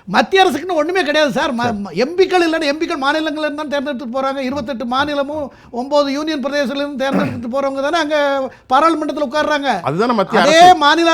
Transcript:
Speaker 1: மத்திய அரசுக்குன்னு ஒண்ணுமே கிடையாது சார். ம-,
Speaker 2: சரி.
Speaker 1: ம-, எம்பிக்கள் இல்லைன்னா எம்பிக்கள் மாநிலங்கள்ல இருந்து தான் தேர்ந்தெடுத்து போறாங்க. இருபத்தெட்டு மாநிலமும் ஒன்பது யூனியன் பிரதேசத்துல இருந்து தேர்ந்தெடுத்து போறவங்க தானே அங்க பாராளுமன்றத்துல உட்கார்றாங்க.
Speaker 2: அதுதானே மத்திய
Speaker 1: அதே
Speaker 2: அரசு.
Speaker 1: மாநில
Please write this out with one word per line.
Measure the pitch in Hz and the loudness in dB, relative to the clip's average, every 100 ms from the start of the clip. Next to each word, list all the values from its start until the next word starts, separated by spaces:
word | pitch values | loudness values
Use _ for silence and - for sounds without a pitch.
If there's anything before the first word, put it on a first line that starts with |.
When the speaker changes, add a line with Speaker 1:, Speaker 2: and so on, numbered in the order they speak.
| - | -2
Speaker 1:
மத்திய | 214 220 381 | 0 2 4
அரசுக்குன்னு | 381 277 359 339 | 2 2 -4 -2
ஒண்ணுமே | 302 370 | 0 0
கிடையாது | 294 302 294 | 0 2 2
சார். | 226 302 233 | 0 -2 -2
ம-, | |
Speaker 2:
சரி. | 240 208 | -2 -4
Speaker 1:
ம-, | 202 165 | -6 -4
எம்பிக்கள் | 262 359 370 359 339 | -2 2 2 4 2
இல்லைன்னா | 320 302 | 0 -2
எம்பிக்கள் | 302 330 320 | -2 -2 -2
மாநிலங்கள்ல | 269 311 311 302 302 | 0 0 -2 -4 -4
இருந்து | 294 | -6
தான் | 302 | -6
தேர்ந்தெடுத்து | 285 277 247 254 | -4 -4 -8 -6
போறாங்க. | 262 269 269 | -4 -4 -2
இருபத்தெட்டு | 254 285 240 240 247 | -4 -4 -6 -6 -4
மாநிலமும் | 254 294 285 277 302 269 - - | -2 -2 -2 -4 -6 -10 -12 -12
ஒன்பது | 226 269 294 285 | -8 -2 0 2
யூனியன் | 277 302 311 262 | -2 -4 -4 -2
பிரதேசத்துல | 285 277 277 | -2 -2 -2
இருந்து | 285 277 | -6 -4
தேர்ந்தெடுத்து | 269 285 294 247 233 | -2 0 -2 -4 -6
போறவங்க | 269 277 269 | -4 -4 -2
தானே | 277 339 | -2 -2
அங்க | 302 302 285 277 262 - - | 0 0 0 -2 -4 -10 0
பாராளுமன்றத்துல | 262 320 311 302 302 285 | 2 2 0 -4 -4 -2
உட்கார்றாங்க. | 302 294 294 277 202 | -2 0 0 0 -2
Speaker 2:
அதுதானே | 135 160 240 | -2 -2 0
மத்திய | 226 190 220 | 0 0 2
Speaker 1:
அதே | 226 320 | 4 8
Speaker 2:
அரசு. | 359 339 | 8 8
Speaker 1:
மாநில | 294 311 339 | 4 4 4